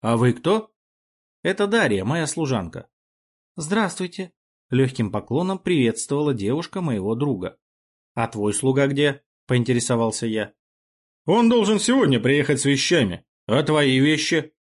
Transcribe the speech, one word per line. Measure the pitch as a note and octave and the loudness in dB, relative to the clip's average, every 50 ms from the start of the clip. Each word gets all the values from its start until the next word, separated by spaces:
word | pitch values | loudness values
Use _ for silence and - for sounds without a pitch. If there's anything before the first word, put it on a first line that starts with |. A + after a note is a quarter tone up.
«А | - A2 A#2 A2+ | 0 0 0 2
вы | A#2+ B2 A#2 | 2 2 2
кто?» | - - D#3+ G3+ A3 G#3+ - _ _ _ _ _ _ _ _ _ _ _ _ _ _ _ | 2 0 0 0 0 -2 -6 _ _ _ _ _ _ _ _ _ _ _ _ _ _ _
«Это | E3+ F#3+ - G3+ G#3 | -4 -2 0 0 0
Дарья, | G3+ A#3 G3+ C#3+ G#2+ F#2+ F#2 | 2 2 2 2 0 0 0
моя | G#2+ C#3+ E3+ D#3+ | -2 -2 -2 -2
служанка». | C#3+ - - D#3+ C#3 C3 A2 F#2 E2+ D#2+ - - _ _ _ _ _ _ _ _ _ _ _ _ _ _ | -4 -4 -4 -2 -2 -2 -2 -4 -6 -10 -14 -16 _ _ _ _ _ _ _ _ _ _ _ _ _ _
«Здравствуйте!» — | - D#3 D3+ G3 A3 A3 F#3 - - F#3 F3+ - - F#3+ E3+ _ _ _ _ _ _ _ _ | -12 -6 -2 0 0 0 -2 -2 -6 -8 -10 -8 -10 -12 -12 _ _ _ _ _ _ _ _
лёгким | - B2+ C3+ B2+ C3 - A#2+ G2+ | 0 2 2 2 0 -2 -4 -2
поклоном | E2+ G#2 - - A#2 C#3+ F3+ F#3 F#3+ F3+ | -2 -6 -6 -4 -4 -2 -2 -2 -4 -4
приветствовала | _ - F3+ D3+ B2+ A#2 A2+ - - - C#3 C#3+ D3+ D3 C3+ | _ 0 0 2 2 2 0 -2 -6 -4 -2 -2 0 -2 -2
девушка | A2+ G2 G2+ B2+ D3+ E3+ - - G3 | -2 -2 -2 -2 -2 -4 -6 -8 -6
моего | F3+ D#3+ B2 G#2 F#2 G2+ A2+ | -4 -2 -2 -2 -2 -4 -2
друга. | A#2 C#3 D3 B2+ F#2+ F2+ F2 - _ _ _ _ _ _ _ _ _ _ _ _ | -2 -2 -2 -2 -4 -6 -10 -10 _ _ _ _ _ _ _ _ _ _ _ _
«А | - A2+ A2 | -6 -6 -4
твой | - A2 G#2 G#2 G2+ | -4 -4 -2 -2 -2
слуга | - - C3 C3 C#3 C#3 C#3 | 0 0 0 2 2 2 0
где?» — | C#3 C#3 D3 D3 C#3 C#3 _ _ _ _ _ _ | 2 0 0 0 0 -4 _ _ _ _ _ _
поинтересовался | B2 B2 A#2+ A#2+ B2+ A#2+ A#2 - B2+ A#2 A#2 A2+ G#2+ - - | 0 0 2 2 0 0 0 0 0 0 0 0 -2 -2 -4
я. | A#2 A2 A2 G#2 G2 _ _ _ _ _ _ _ _ _ _ _ _ _ _ _ | -4 -4 -4 -4 -6 _ _ _ _ _ _ _ _ _ _ _ _ _ _ _
«Он | - E3+ A3+ A#3+ A3+ | 0 2 4 4 4
должен | B3 A#3+ G#3+ F#3+ A3 G#3 | 4 4 4 2 2 0
сегодня | G#3 - A#3+ C4+ B3 D3+ C3+ A#2+ | 2 2 2 4 4 4 2 2
приехать | G#2 B2 C#3 D3 C#3+ - D3 C3 | 2 2 2 2 2 2 0 0
с | - | 2
вещами. | C#3 C#3+ C3+ - - F3 E3+ B2+ G2 F2 - _ _ _ _ _ | 0 0 0 0 2 2 2 2 2 -2 -6 _ _ _ _ _
А | - G#2 C3+ D3 | -2 0 0 2
твои | C#3 D#3 D3+ D3 C#3 C3 C3 | 2 2 2 2 2 4 4
вещи?» | C3+ D3 D#3 D3 D#3 - - D#3+ D3+ D#3 _ _ | 4 2 2 0 0 0 0 -2 -2 -4 _ _